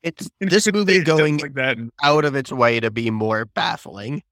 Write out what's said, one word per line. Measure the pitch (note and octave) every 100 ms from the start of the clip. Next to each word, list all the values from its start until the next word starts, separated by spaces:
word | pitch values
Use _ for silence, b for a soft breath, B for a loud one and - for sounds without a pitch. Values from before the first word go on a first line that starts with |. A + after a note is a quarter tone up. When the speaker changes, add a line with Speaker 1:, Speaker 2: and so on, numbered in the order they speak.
Speaker 1:
It's | E3 - - _
Speaker 2:
And | G3
Speaker 1:
this | F#3+ G#3+
Speaker 2:
it's | G#3
Speaker 1:
movie | G3
Speaker 2:
just | F#3 D#3
Speaker 1:
going | D#3 D3+ D3+
Speaker 2:
like | C#3+
that. | C3+ C3 A#2+ A#2 -
Speaker 1:
out | C#3+ D3+
of | D3
its | C#3 B2+
way | C3 A#2+ A#2
to | A2
be | A2 A#2
more | A2 A2 A2
baffling. | A2 - A2+ A2+ - F#2+ G#2+ D3 _